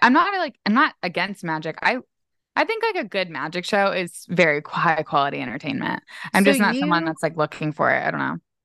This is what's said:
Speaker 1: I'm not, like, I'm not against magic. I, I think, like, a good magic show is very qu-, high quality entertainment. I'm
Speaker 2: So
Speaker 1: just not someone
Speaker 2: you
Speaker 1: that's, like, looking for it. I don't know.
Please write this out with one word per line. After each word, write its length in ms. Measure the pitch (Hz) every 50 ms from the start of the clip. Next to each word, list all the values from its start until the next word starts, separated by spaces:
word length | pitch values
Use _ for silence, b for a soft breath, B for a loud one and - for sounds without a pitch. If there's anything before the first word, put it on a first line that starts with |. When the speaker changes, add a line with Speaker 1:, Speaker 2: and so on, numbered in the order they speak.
Speaker 1:
I'm 120 | - 240 262
not, 200 | 320 349 392 403
like, 200 | 370 330 285 - _ -
I'm 80 | 202 214
not 220 | 262 311 269 - _ -
against 400 | 180 160 175 180 202 196 - -
magic. 340 | 165 156 160 160 160 156 -
I, 160 | - 190 240 254 - _ _ _ _ _ _ _ _ _ -
I 100 | - 311
think, 180 | 359 453 440 440
like, 120 | 453 381
a 120 | 359 269
good 220 | 185 - 190 185 170
magic 360 | 160 131 143 160 165 180 180
show 260 | - 214 202 196 196
is 340 | 175 185 180 175 - - - -
very 320 | 180 175 170 156 143 147
qu-, 100 | - -
high 320 | - 170 156 170 156 156 151
quality 360 | - 160 143 139 139 147 143
entertainment. 600 | 135 123 110 151 - 147 - 127 - - - - _ B B B B B B
I'm 100 | 190 202
Speaker 2:
So 60 | 202
Speaker 1:
just 80 | 196 -
not 160 | 208 196 -
someone 280 | 262 - 175 170 170 165
Speaker 2:
you 40 |
Speaker 1:
that's, 160 | 160 160 - -
like, 140 | 156 165
looking 340 | 160 151 156 - - 156 151
for 180 | 147 - 135 123
it. 120 | 131 131 -
I 80 | -
don't 80 | 156 147
know. 180 | 135 135 165 175 _ _ _ _